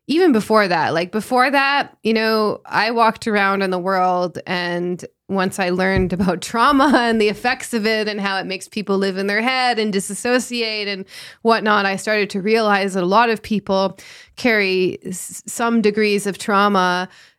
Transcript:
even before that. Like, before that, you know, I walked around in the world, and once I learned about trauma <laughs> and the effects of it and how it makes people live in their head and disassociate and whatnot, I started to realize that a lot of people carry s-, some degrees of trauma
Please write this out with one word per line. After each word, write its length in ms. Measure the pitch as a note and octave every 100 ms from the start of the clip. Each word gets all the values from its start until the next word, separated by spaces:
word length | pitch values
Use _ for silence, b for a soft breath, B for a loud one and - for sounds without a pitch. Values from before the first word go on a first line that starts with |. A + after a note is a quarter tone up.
| -
even 240 | D4+ F#4
before 360 | A3 G3+ A3 G3
that. 260 | E3+ B2+
Like, 180 | D#3+ F3+
before 400 | G#3+ - B3+ B3+
that, 460 | C#4+ C#4 C#4+ - _
you 120 | G#3+
know, 480 | A3 A3 A3 G#3+ - -
I 260 | E3 G#3+
walked 360 | A#3 A3+ G#3+ -
around 340 | G#3 G3 G3
in 100 | G3
the 60 | F3+
world, 600 | F3+ F#3+ F#3 F3+ F3+ - -
and 560 | F3+ F3 F3 F3+ F3+ - _ -
once 300 | F#3+ F#3 G3
I 120 | F3+
learned 420 | F3+ F#3+ F#3+ F3+
about 280 | F3+ F#3 F3
trauma 500 | - A3+ C4 C#4 C#4+
<laughs> 20 | B3+
and 240 | A#3 A3
the 80 | G#3
effects 460 | G#3 B3 B3+ -
of 120 | A#3 G#3
it 220 | A3 G#3+
and 140 | G#3
how 160 | G3 F#3+
it 80 | F3+
makes 220 | F#3 -
people 280 | G#3+ G3+ G3
live 200 | G3 F#3
in 100 | G3+
their 140 | G#3
head 380 | A#3+ C4 B3 G#3
and 120 | G#3+
disassociate 960 | G3 G3 G3 A#3+ B3 - A#3+ A3+ G#3+ G3+
and 160 | F#3+ F#3+ B B B
whatnot, 440 | A3+ A3+ G#3+ G#3 G3
I 100 | F#3+
started 340 | - G#3+ G3+
to 120 | G3+
realize 520 | F#3+ A3+ G#3+ G3+ G3
that 100 | F#3+
a 40 | F3
lot 220 | G#3 A#3+
of 120 | A3
people 560 | - G#3 - F#3+ F#3+ F#3 B B B -
carry 600 | B3 G#3+ G3 F#3 F3+ - -
s-, 360 | F#3 - - G#3
some 340 | - A#3 A#3
degrees 460 | G#3 G#3 G#3+ G3+ G3+
of 100 | F3+
trauma 720 | - G3+ G3+ G3 F3+ F3+ F#3 B B